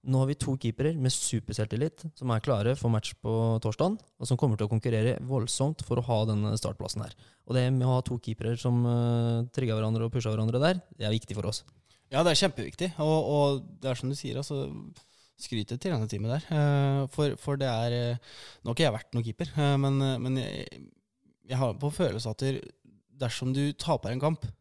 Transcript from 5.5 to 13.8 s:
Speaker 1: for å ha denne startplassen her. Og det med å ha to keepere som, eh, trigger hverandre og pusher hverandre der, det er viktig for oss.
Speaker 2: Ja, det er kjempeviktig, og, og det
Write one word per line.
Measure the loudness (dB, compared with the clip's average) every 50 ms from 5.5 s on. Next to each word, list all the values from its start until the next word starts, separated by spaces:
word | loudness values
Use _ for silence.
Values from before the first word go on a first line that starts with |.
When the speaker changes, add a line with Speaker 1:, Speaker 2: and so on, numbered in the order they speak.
| 0 0 0 0 0 -4 -4
Speaker 1:
for | -2 -2 -2
å | 0 0
ha | 2 2 2
denne | 2 2 0 0 0 -2 -2
startplassen | -2 -4 -6 -6 -8 -6 -6 -6 -8
her. | -8 -12 _ -20 -20 _ _ _
Og | -2 0
det | 2 2 2
med | 2 2 2
å | 2 2
ha | 2 0
to | -2 -6 -6
keepere | -4 -6 -6 -4 -2 -2 -2 0
som, | 0 2 2 4 4
eh, | 4 2 2 2 2 2 2 2 2 0 0 -2 -2 -2
trigger | -2 0 0 0
hverandre | 0 0 0 0 0 0
og | 0
pusher | -2 -2 -2 0 0
hverandre | 0 0 2 2 2
der, | 2 2 2 0 -4 _ -12
det | -6 -2
er | -2 -2
viktig | -2 -2 -6 -6
for | -4 -4
oss. | -4 -4 -6 -10 -12 _ _ _ _ _ _ _ _
Speaker 2:
Ja, | 0 4
det | 4 4 6
er | 4 4
kjempeviktig, | 2 0 -2 -8 -8 -6 -4 -6 -6 -2 0
og, | 2 4 4 4 4 2
og | 4 4 4 4 4 0 -4 -10 -16
det | -6